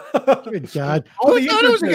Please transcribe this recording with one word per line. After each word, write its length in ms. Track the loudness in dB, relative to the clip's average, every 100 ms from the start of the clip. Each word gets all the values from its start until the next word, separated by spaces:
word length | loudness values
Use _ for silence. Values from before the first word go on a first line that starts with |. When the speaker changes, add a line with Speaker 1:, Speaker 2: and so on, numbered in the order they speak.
| -4
Speaker 1:
<laughs> 20 | -2 0 0 -2
Speaker 2:
Good 260 | -10 -8
God. 340 | -8 -4 -4 -4 -2
Speaker 1:
All 140 | 2
Speaker 2:
Who 60 | 2
Speaker 1:
the 60 | 2
Speaker 2:
thought 160 | 2
it 60 | 2
was 140 | 2
a 20 |
Speaker 1:
entrances. 40 | 2